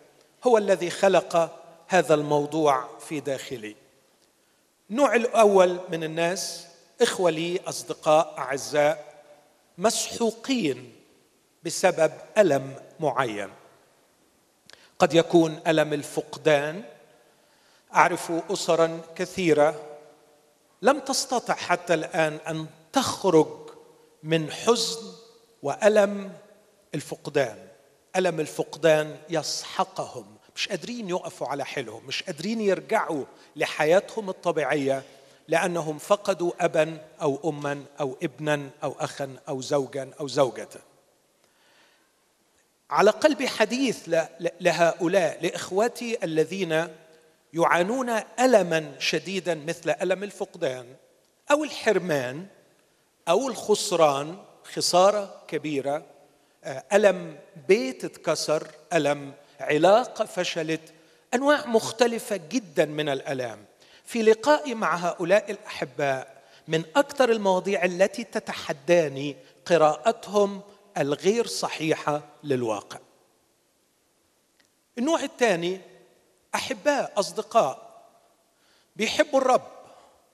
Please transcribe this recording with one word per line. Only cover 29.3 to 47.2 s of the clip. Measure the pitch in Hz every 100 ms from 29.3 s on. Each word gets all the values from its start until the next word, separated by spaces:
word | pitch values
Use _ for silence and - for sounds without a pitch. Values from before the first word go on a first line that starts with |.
| 160 - - - - 185 - 123 123 104 107 _ -
مش | -
قادرين | 190 185 240 202
يقفوا | 175 175 - 131
على | 143 127
حيلهم، | 147 113 110 123
مش | -
قادرين | - 147 202 226
يرجعوا | 202 170 135 214 147 156 113 - - -
لحياتهم | 151 - 156 180 202 - 196
الطبيعية | 190 175 160 131 135 135 135 131 - - _ -
لأنهم | 160 185 170 156 151
فقدوا | - 202 202 175 175 -
أبا | 170 165 156 160 - -
أو | 156 135 165
أما | 147 143 143 131 -
أو | 143 127
ابنا | 170 120 151 147 139 -
أو | 147 -
أخا | 156 - 135 127 -
أو | 135
زوجا | 127 147 127 135 131 -
أو | 143
زوجة. | 127 135 110 101 - - _ _ _ _ _ _ _ _ _ _ _ _ _ _ _ _ _ _ _ _
على | 147 196
قلبي | 214 311 277 247
حديث | - 214 247 269 - -
ل-، | 165 156 -
ل-، | 165 -
لهؤلاء، | 175 160 170 160 170 196 160 -
لإخوتي | 165 175 - 185 233 233 240 226
الذين | 175 156 156 190 170 160 170 - - _